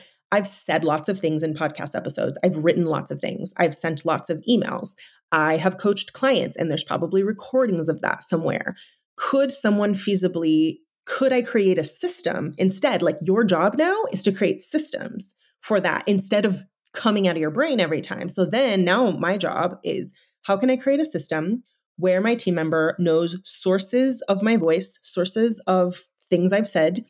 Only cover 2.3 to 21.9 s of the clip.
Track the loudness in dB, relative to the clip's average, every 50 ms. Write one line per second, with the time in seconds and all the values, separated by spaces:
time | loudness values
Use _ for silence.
2.3 | -2 0 0 0 0 2 2 2 2 2 2 0 0 -2 -4 -6 -6 -6 -6 -6
3.3 | -6 -4 -6 -4 0 0 0 2 0 0 -2 -2 -4 -2 -2 -2 -2 -2 -2 -4
4.3 | -6 -4 0 2 2 2 2 0 -4 -4 -4 -6 -6 -8 -12 -20 _ _ _ -2
5.3 | 0 2 2 2 2 2 2 0 0 0 0 0 0 -2 -4 -10 -6 -2 0 2
6.3 | 2 2 0 -2 -2 -4 -2 -2 -2 -4 -4 -4 -6 -4 -2 0 0 0 0 0
7.3 | -2 -6 -6 -2 0 0 2 2 0 0 0 -2 -4 -2 -2 -2 -2 -2 -2 -2
8.3 | -2 0 0 0 -2 -2 -4 -6 -10 -10 -14 -20 _ _ _ _ _ -8 -4 0
9.3 | 2 2 2 0 0 0 0 2 2 2 2 0 0 -2 -2 -2 0 2 0 0
10.3 | 0 0 0 2 4 4 2 2 -2 -6 _ _ _ _ -10 -6 -2 0 2 2
11.3 | 2 2 0 0 2 2 4 4 2 2 0 -2 -2 -2 -2 -2 -4 -4 -4 -4
12.3 | -4 -4 -6 -6 -2 0 0 0 0 0 0 0 0 0 0 0 -2 -2 0 0
13.3 | 2 2 2 2 2 2 2 2 2 2 2 2 0 0 -2 -4 -4 -2 0 0
14.3 | 0 0 0 0 0 -2 -2 -2 0 0 -2 -2 -4 -6 -8 -8 -8 -6 -6 -6
15.3 | -8 _ _ _ _ _ -4 0 0 2 2 2 0 0 0 0 0 0 2 0
16.3 | 0 2 2 2 0 -2 -6 -12 _ _ _ _ -8 -2 0 0 2 2 2 2
17.3 | 2 0 -2 -2 0 0 0 0 2 0 0 0 0 -2 -4 -6 -8 -8 -6 -4
18.3 | -2 0 0 0 2 2 2 2 2 2 2 4 4 4 2 2 0 0 0 -2
19.3 | 0 0 -2 -2 -2 -2 -2 -2 -4 -6 -6 -6 -4 -4 -6 -8 -8 _ _ _
20.3 | _ _ -2 -2 0 2 2 2 0 2 2 2 2 2 2 0 -2 -4 -4 -4
21.3 | -4 -2 -2 -2 -4 -4 -6 _ _ _ _ _